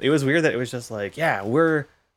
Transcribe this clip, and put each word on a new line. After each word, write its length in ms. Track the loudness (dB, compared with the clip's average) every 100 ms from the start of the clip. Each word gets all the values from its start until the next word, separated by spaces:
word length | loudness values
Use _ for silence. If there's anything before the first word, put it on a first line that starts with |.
It 80 | 2
was 140 | 2
weird 180 | 2 2
that 120 | 2
it 20 | 0
was 140 | -4
just 200 | -8 -8
like, 260 | -8 -6 -2
"Yeah, 260 | -2 -2
we're 440 | 0 2 2 0 -4 _ _